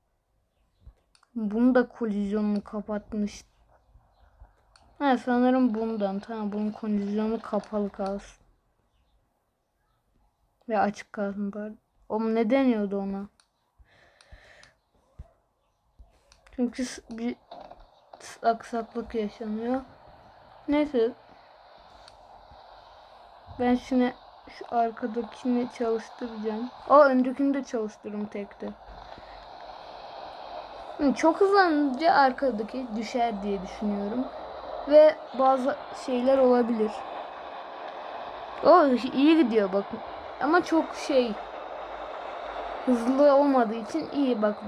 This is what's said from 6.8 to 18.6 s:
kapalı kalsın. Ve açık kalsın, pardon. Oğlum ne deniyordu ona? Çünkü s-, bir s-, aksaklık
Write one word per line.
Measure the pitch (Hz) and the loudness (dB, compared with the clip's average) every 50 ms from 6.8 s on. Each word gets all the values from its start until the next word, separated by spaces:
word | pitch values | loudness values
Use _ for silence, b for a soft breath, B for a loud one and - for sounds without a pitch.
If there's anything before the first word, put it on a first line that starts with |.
| - 214 208 202 202 202 202 214 214 220 226 226 | -4 -2 -2 -2 -2 -2 -2 -2 -2 -2 -2 -4
kapalı | - - - 202 - - 214 208 202 196 | -4 -4 -4 -4 -4 -4 -4 -4 -4 -4
kalsın. | - - 196 196 202 202 - - - _ _ _ _ _ _ _ _ _ _ _ _ _ _ _ _ _ _ _ _ _ _ _ _ _ _ _ _ _ _ _ _ _ _ _ _ _ _ _ _ _ _ _ _ _ _ - | -6 -6 -6 -6 -6 -8 -12 -16 -20 _ _ _ _ _ _ _ _ _ _ _ _ _ _ _ _ _ _ _ _ _ _ _ _ _ _ _ _ _ _ _ _ _ _ _ _ _ _ _ _ _ _ _ _ _ _ -2
Ve | 220 202 | 0 0
açık | 196 208 208 - - _ | 0 0 -2 -6 -12 _
kalsın, | - 220 202 202 202 202 202 196 | -8 -8 -6 -6 -6 -6 -6 -6
pardon. | 196 208 208 214 214 - _ _ _ _ _ - | -8 -8 -12 -12 -14 -18 _ _ _ _ _ -6
Oğlum | 208 214 226 220 220 | -4 -2 0 0 2
ne | 226 233 214 | 2 2 2
deniyordu | 262 269 269 254 233 214 208 196 202 196 | 4 4 4 4 2 2 0 -2 -4 -4
ona? | 196 196 196 196 202 - _ _ _ _ _ _ _ _ _ _ b b b b b b b b b b b b b b b b b b b b _ _ _ _ _ _ _ - - _ _ _ _ _ _ _ _ _ _ _ _ _ _ - - _ _ _ _ _ _ _ _ - | -4 -6 -8 -8 -10 -12 _ _ _ _ _ _ _ _ _ _ b b b b b b b b b b b b b b b b b b b b _ _ _ _ _ _ _ -20 -20 _ _ _ _ _ _ _ _ _ _ _ _ _ _ -20 -20 _ _ _ _ _ _ _ _ -10
Çünkü | - - 247 240 - - 254 | -4 -4 -4 -2 -2 -4 -8
s-, | - - - - - | -8 -8 -12 -14 -14
bir | 233 220 233 247 - - _ - - - - - - - - _ _ _ _ _ - - | -10 -6 -6 -6 -6 -8 _ -20 -18 -18 -18 -20 -20 -20 -20 _ _ _ _ _ -20 -20
s-, | - - - - - 226 | -20 -20 -8 -2 0 0
aksaklık | 226 226 | 0 0